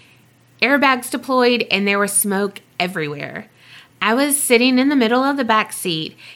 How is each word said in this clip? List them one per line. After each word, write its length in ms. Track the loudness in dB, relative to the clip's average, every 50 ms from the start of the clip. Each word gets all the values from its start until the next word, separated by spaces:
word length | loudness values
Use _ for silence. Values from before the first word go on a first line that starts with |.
| -20 _ _ _ _ _ _ _ _ _ _ _
Airbags 480 | 0 0 2 2 2 2 2 0 -2 -6
deployed, 560 | -8 -8 -4 -2 0 2 4 4 2 2 0 -2
and 160 | -2 -2 0 0
there 120 | 0 0
was 120 | 0 0
smoke 480 | 0 -2 -2 0 0 -2 -2 -4 -6 -10 -18 _ _ -4
everywhere. 680 | -4 -4 -4 -4 -6 -6 -6 -8 -10 -12 -12 -14 -16 -16 _ _ -20 -20 -20 -20 -20 _ _ _ -2
I 120 | 0 2
was 200 | 2 0 0 -2
sitting 440 | -2 0 2 4 4 4 4 4 4
in 100 | 2 2
the 60 | 2
middle 280 | 2 2 2 2 2 0
of 140 | 0 -2 -2
the 80 | -2
back 260 | 0 0 0 0 -2
seat. 460 | -8 -8 -6 -4 -4 -4 -6 -8 -12 -16 -20 -20 -20